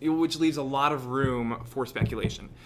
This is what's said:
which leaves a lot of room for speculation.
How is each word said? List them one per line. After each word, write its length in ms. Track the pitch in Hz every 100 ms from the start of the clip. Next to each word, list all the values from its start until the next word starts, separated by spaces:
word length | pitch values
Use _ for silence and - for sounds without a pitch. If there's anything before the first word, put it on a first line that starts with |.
which 380 | 151 160 165 160
leaves 180 | 160 147
a 60 |
lot 300 | 135 139 143
of 140 | 147 123
room 560 | 131 135 123 117 117
for 220 | - 135 123
speculation. 640 | 110 110 110 95 - - -